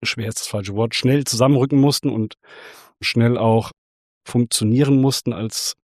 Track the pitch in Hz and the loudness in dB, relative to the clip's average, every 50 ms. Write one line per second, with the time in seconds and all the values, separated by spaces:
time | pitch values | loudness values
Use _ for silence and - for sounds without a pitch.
0 | - 120 - - 110 107 117 - - - - 107 98 98 98 101 113 117 - - | -6 -8 -8 -6 -6 -8 -8 -8 -10 -6 -6 -6 -6 -6 -2 -2 -2 -2 -2 -2
1 | - 127 131 147 143 - - 110 123 131 147 135 127 135 147 143 135 143 143 - | 0 2 2 2 0 -2 0 2 4 4 4 2 2 2 4 4 4 4 2 0
2 | - 143 120 110 107 107 - _ _ _ - - - - - - - - _ _ | -4 -4 -2 -2 -4 -6 -6 _ _ _ -20 -20 -20 -20 -20 -20 -20 -20 _ _
3 | - - - 120 117 117 123 117 107 113 113 113 104 - - _ _ _ _ _ | -8 -4 0 2 2 2 2 2 2 2 2 2 0 -2 -12 _ _ _ _ _
4 | _ _ _ _ _ - - 120 120 113 - - 117 107 113 127 143 139 139 135 | _ _ _ _ _ -4 -2 0 0 0 -2 -2 0 0 2 2 2 4 4 4
5 | 131 135 131 - - - 117 87 110 110 - - - - - _ _ | 4 2 0 -2 -4 -6 -6 -6 -6 -8 -6 -6 -8 -8 -10 _ _